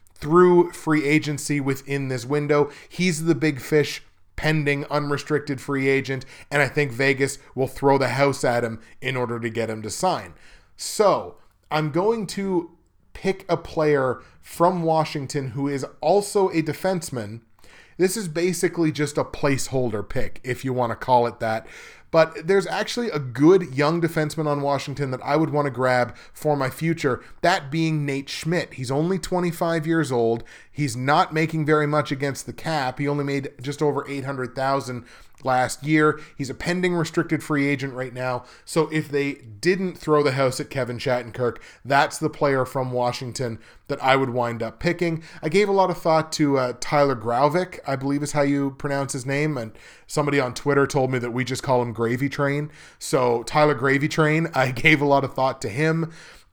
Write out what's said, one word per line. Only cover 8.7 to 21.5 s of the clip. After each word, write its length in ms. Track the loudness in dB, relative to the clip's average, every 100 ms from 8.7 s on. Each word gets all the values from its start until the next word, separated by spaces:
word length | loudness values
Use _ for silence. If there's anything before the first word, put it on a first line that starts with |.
| -4 -14 -10
in 160 | -4 -2
order 200 | -2 -4
to 120 | -4
get 180 | -4 -4
him 140 | -4
to 80 | -8
sign. 420 | -2 -2 -2 -6 -18 -20 -20 _ -14
So, 600 | -4 2 4 4 0 -14 _ _ -4
I'm 200 | -2 0
going 360 | 2 2 0 -4
to 420 | -6 -2 -2 -4 -10 _ _ _
pick 320 | -6 -4 -4 -2
a 80 | -4
player 640 | -2 0 2 4 2 -2 -8 -20
from 420 | -12 0 2 2
Washington 680 | 0 0 0 -4 -6 -6 -6
who 180 | -4 -4
is 180 | -4 -6 -4
also 480 | 2 2 2 2 2
a 120 | 2
defenseman. 800 | -2 -2 -2 -2 -4 -8 -8 -12 -18 _ -20 -20 -16 -2
This 200 | 0 0
is 100 | -4
basically 640 | -2 0 0 0 2 0
just 260 | 0 -2 -2
a 80 |
placeholder 840 | -4 -2 0 0 0 -2 0 -2 -4
pick, 340 | 0 0 0
if 220 | -6 -6
you 80 | -4
wanna 240 | -2 -2 -2
call 320 | 2 4 2
it 100 | 0
that. 280 | -4